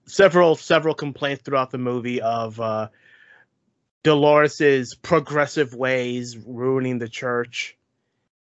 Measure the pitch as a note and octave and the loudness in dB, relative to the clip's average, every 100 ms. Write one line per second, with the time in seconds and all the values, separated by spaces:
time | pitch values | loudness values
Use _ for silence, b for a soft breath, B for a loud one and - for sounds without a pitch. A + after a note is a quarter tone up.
0 | - - G3 E3+ F3 D#3 - E3 D#3 D3+ | -12 4 6 6 4 2 2 2 2 -4
1 | D3 B2+ C#3+ C#3 - C#3 B2+ C3 B2 B2 | -6 -6 -6 -6 -4 -2 -2 -4 -4 -4
2 | A#2+ B2 A2+ A#2 A2+ A2 A2+ G#2+ G#2+ b | -4 -4 -4 -4 -6 -6 -6 -4 -6 b
3 | b b b b b _ _ _ _ _ | b b b b b _ _ _ _ _
4 | D#3 D3+ D3 D3 D3 - D3 C3+ A#2+ - | 0 4 6 6 4 2 2 4 0 -12
5 | - E3 C3 D3 C#3+ - C#3+ A#2+ B2+ C3 | 0 0 2 -2 -2 0 -4 -2 -2 -2
6 | B2 B2 A#2+ A#2 A2 B2 B2+ C3+ B2+ B2 | -2 -6 -8 -14 -16 -6 -2 0 -2 -4
7 | A#2 - B2+ A#2+ A#2+ A#2 - - _ _ | -6 -8 -4 -4 -4 -8 -12 -14 _ _
8 | _ _ _ _ _ | _ _ _ _ _